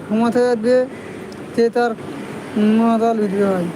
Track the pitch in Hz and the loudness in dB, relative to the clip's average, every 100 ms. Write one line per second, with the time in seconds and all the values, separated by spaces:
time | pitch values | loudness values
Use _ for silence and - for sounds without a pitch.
0 | - 214 233 247 247 233 226 254 254 - | -4 0 2 2 2 2 2 2 2 -4
1 | - - - - - - 233 240 240 226 | -14 -14 -14 -14 -6 0 2 2 0 -2
2 | - - - - - 214 214 220 233 226 | -10 -10 -10 -12 -6 2 4 4 4 4
3 | 226 226 208 196 196 185 170 | 2 2 0 0 2 0 -2